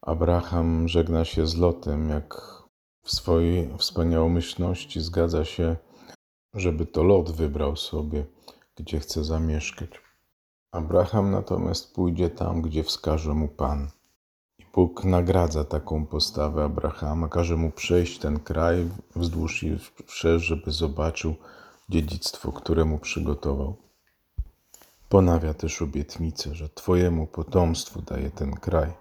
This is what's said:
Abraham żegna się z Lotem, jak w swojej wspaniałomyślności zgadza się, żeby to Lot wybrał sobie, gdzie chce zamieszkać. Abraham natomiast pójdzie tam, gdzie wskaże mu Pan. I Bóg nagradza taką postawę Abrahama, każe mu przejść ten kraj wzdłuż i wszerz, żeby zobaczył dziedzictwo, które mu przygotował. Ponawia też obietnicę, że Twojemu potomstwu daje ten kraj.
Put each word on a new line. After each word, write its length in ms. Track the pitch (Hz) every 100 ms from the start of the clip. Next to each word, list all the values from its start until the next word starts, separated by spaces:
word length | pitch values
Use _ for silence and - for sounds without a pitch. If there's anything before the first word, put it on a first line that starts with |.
Abraham 840 | - 82 82 87 - 87 82 82 82
żegna 380 | 85 82 82 82
się 220 | - 80
z 100 | 82
Lotem, 520 | 87 85 - 73 78
jak 320 | 76 73 - - - _ _ _ _
w 80 | -
swojej 680 | - - 82 85 87 78 71
wspaniałomyślności 1200 | - - 82 82 82 85 82 - 90 90 - -
zgadza 440 | 82 87 85 82 76
się, 300 | - 82 82 _ - - - _ _ _
żeby 320 | 107 92 78 82
to 180 | -
Lot 280 | 85 98 80
wybrał 440 | 80 80 73 71 76
sobie, 500 | - 78 76 73 71 _ - - _ _
gdzie 240 | 78 80
chce 240 | - -
zamieszkać. 680 | 76 80 80 76 76 - - - _ _ _ _ _ _ _
Abraham 600 | 87 80 87 87 107 101
natomiast 640 | 98 95 90 85 87 - -
pójdzie 340 | 90 82 87
tam, 320 | - 87 85
gdzie 220 | 80 78
wskaże 500 | 78 - 73 78 78
mu 140 | 76 76
Pan. 420 | - 76 73 69 - _ _ _ _ _ _
I 60 | -
Bóg 300 | - 90 -
nagradza 600 | 92 90 87 92 85 78
taką 420 | 73 78 - 78 76
postawę 580 | 78 - - 73 76
Abrahama, 640 | 73 73 76 - 76 78 80
każe 300 | - 85 82
mu 140 | 80
przejść 480 | - - 87 85 -
ten 200 | 76 76
kraj 500 | - 85 82 87 85 92 - -
wzdłuż 480 | 85 82 80 -
i 140 | 80 80 - _ -
wszerz, 380 | - 82 82
żeby 280 | 82 80 80
zobaczył 640 | 78 82 71 78 - 80 80 - - - _ _
dziedzictwo, 640 | 85 76 80 - - -
które 340 | - - 80 80
mu 140 | 76
przygotował. 760 | - - 78 71 - 69 69 98 _ _ _ _ _ - - _ _ - - _ _
Ponawia 440 | 98 92 85 80
też 280 | 78 80 -
obietnicę, 720 | 78 71 71 - 82 - 73 76
że 140 | 78
Twojemu 580 | - - 90 90 82 78
potomstwu 760 | - 78 95 85 82 - -
daje 300 | - 67 67
ten 220 | - 71
kraj. 400 | 69 - 82 73 80